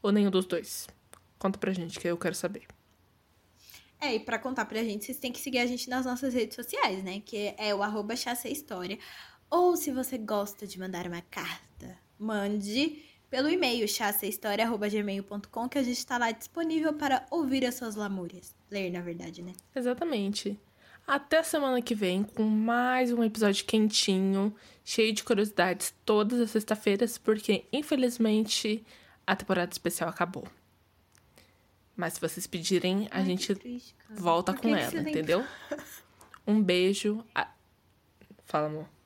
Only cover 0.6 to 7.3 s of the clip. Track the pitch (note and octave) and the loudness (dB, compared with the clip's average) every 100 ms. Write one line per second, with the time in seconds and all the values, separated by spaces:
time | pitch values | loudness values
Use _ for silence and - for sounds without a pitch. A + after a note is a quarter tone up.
0.6 | - - - - _ - _ _ G3 G3 | -4 -12 -12 -20 _ -20 _ _ -4 -2
1.6 | - F#3 E3 - F3 E3+ F3 - F3 G3+ | -2 -2 -6 -4 -4 -2 -2 -4 -6 -8
2.6 | - - _ _ _ _ _ _ _ _ | -16 -20 _ _ _ _ _ _ _ _
3.6 | - - _ _ C#4+ A3 - A3+ B3+ B3+ | -20 -20 _ _ -2 -2 -2 -4 -4 -4
4.6 | G#3 G#3+ A3+ G#3 - B3+ B3+ A#3+ C#4 B3 | -2 -2 -2 -4 -6 -8 -8 -6 -2 0
5.6 | A#3+ B3 - B3+ B3+ B3 C4 B3 A3+ - | 0 -2 -4 -2 -2 -2 0 0 -2 -4
6.6 | - C5 A#3 F#3+ F#3+ G3 - | -6 0 0 0 -4 -8 -8